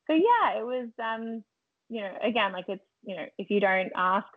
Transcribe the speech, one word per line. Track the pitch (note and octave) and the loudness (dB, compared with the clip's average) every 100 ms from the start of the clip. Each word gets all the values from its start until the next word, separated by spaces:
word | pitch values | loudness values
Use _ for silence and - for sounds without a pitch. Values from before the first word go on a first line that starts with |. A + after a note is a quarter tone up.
| - | 0
so | |
yeah, | D#4+ A4 A#4+ D#4 G#3+ | 4 6 4 4 0
it | A#3 | -4
was, | B3+ A#3 - | -6 -6 -8
um, | A3+ A3+ A3+ A3+ - _ _ _ - | -6 -6 -6 -10 -12 _ _ _ -10
you | A3+ | -8
know, | G3 - | -6 -2
again, | A#3 A3+ G3+ | 0 2 0
like, | F#3 F#3 | -2 -8
it's, | F#3+ _ _ | -8 _ _
you | - F3 | -12 -10
know, | - - | -10 -8
if | F#3+ | 0
you | G3+ | 2
don't | F#3+ F#3+ F#3 - | 4 2 0 0
ask, | F#3 G3 - | 2 2 -2